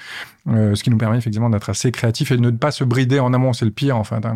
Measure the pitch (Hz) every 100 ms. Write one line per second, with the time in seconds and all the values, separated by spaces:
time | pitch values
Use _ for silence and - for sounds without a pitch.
0 | - - - - - 113 107 101 - 113
1 | 110 120 117 104 120 104 - 104 131 117
2 | 117 110 147 127 120 117 151 - 131 120
3 | 127 139 123 127 127 117 113 101 139 120
4 | 104 113 110